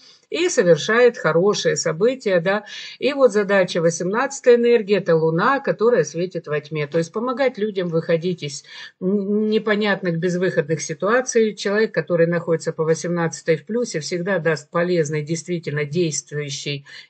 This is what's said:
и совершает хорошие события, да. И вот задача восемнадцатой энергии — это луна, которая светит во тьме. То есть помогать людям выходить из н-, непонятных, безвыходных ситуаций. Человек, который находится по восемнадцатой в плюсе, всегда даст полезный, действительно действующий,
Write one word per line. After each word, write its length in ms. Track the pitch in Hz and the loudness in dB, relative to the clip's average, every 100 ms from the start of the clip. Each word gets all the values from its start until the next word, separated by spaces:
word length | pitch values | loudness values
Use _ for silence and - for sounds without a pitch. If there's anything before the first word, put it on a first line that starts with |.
| - - _ | -12 -20 _
и 160 | 294 359 | -2 0
совершает 680 | 262 185 156 - 226 247 233 | 4 4 4 4 4 4 4
хорошие 580 | 160 156 196 185 165 156 | 0 2 2 2 0 0
события, 640 | 170 160 226 269 214 185 | -2 0 0 0 0 0
да. 240 | 170 208 208 - - - | 2 -2 -4 -14 -16 -4
И 140 | 254 | -2
вот 180 | 285 254 | 4 4
задача 500 | 202 196 196 185 185 | 4 2 2 2 2
восемнадцатой 760 | 165 165 180 220 269 - 254 240 | 0 0 -2 -2 -4 0 4 6
энергии — 400 | 240 233 196 196 | 6 2 2 0
это 180 | - 165 | 2 2
луна, 440 | 160 165 220 277 | 2 2 2 0
которая 440 | 202 170 220 226 | -2 0 2 2
светит 440 | 147 165 180 170 147 | 2 -2 -6 -6 -6
во 120 | 147 | -6
тьме. 260 | 147 156 143 | -4 -6 -2
То 140 | 165 | -2
есть 120 | 165 | -2
помогать 460 | 220 247 247 262 254 | -4 -4 0 -2 0
людям 300 | 214 190 175 | -4 -2 -2
выходить 560 | 165 165 170 180 180 | -2 0 0 -2 -6
из 200 | 147 139 - - - - | -8 -12 -16 -20 -20 -6
н-, 480 | 185 208 196 208 214 | -2 0 0 0 2
непонятных, 720 | 214 214 208 214 190 185 165 | 0 0 0 0 0 -2 -2
безвыходных 600 | 180 175 185 175 147 160 | -2 -2 0 0 -2 -4
ситуаций. 760 | - 151 190 247 254 233 220 196 | -6 -4 0 0 0 0 0 -2
Человек, 400 | 202 202 220 175 | -2 0 0 -2
который 320 | 156 170 165 | 0 2 2
находится 440 | 170 170 160 165 | 0 -2 -2 -2
по 120 | 160 | -2
восемнадцатой 760 | 160 160 170 175 165 - - 156 | 0 -2 -2 -2 -4 -4 -2 -2
в 80 | - | -2
плюсе, 360 | 226 240 160 | -4 -4 -6
всегда 360 | 143 175 175 185 | -6 -4 -2 0
даст 320 | 160 151 - | 0 -2 -2
полезный, 540 | 170 180 175 147 151 | -2 0 0 0 -4
действительно 600 | 147 165 - 175 156 147 | -4 -6 -6 -6 -4 -4
действующий, 1040 | 147 160 165 143 - 147 143 139 147 143 139 - | -2 -2 -2 -2 -8 -8 -8 -8 -8 -8 -10 -20